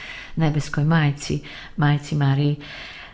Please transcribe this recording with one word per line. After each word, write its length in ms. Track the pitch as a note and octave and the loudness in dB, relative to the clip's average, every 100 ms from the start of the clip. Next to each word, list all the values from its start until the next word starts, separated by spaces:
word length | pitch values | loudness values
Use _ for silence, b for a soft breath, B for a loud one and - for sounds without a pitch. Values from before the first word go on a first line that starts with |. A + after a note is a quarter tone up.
| B B B - | B B B 0
nebeskoj 480 | D#3 D3+ - - | 2 2 0 0
majci, 580 | D3 E3 D3 C#3+ - D3 B B B - | 4 4 4 0 -4 -6 B B B 0
majci 380 | D3 D3 C#3+ D3 | 2 2 0 2
Mariji. 400 | C#3 C#3 D3 D3 B B B B B | 2 4 2 0 B B B B B